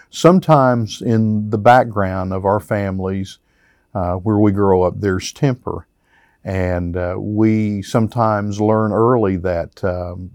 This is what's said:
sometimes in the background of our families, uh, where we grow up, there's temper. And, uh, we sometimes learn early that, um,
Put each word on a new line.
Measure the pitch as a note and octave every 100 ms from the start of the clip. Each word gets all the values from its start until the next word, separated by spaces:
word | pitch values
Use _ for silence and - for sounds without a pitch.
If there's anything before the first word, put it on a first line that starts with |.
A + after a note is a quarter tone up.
| _
sometimes | - D#3+ F#3 - D3+ C3 A#2+ A2 -
in | A2 A2+ A2 G#2+ G#2+
the | G#2+
background | G#2+ B2 A#2+ G#2 F#2+ F#2+ F#2
of | F#2+ F#2+
our | G#2
families, | - G#2+ G2 F#2+ F#2 F#2+ F#2+ - _ _ _ _ _ G#2
uh, | F2+ F2+
where | G2 G#2
we | G#2
grow | G2+ G2 F#2
up, | F2+ G2
there's | G2 F#2 -
temper. | - D3 B2+ - - - _ _ _ _ _
And, | - F#2+ F2+ F2 F2 F2
uh, | F2+ F#2+
we | G2+ G#2+ A2 A2 G#2+ G2+
sometimes | G2+ A#2+ A2 A#2+ A2 G#2 G#2 G2+
learn | G#2 A2 A2
early | G2+ A2+ B2+ G2+ F#2+
that, | F2+ E2+ E2 _
um, | G2 F2+ F2 F#2 F2+